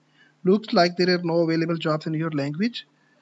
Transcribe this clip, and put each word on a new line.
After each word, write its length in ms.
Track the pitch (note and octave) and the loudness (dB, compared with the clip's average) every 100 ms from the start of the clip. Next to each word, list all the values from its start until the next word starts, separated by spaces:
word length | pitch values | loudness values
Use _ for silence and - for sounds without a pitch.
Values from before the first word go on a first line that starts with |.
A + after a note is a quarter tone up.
| _ _ _ _ | _ _ _ _
Looks 240 | F3+ G3+ A3 | 2 2 2
like 240 | G#3+ F3 F3+ | 2 2 2
there 180 | F3+ F3+ | 0 0
are 60 | E3+ | 0
no 80 | E3+ E3 | 0 2
available 340 | E3 E3 E3 D#3+ | 0 0 -2 -2
jobs 220 | D3+ D#3+ | -2 -4
in 120 | D#3 | -4
your 120 | E3 | -2
language, 440 | D3+ C#3 D3+ A#3 - - _ _ _ | -2 -4 -2 -4 -4 -16 _ _ _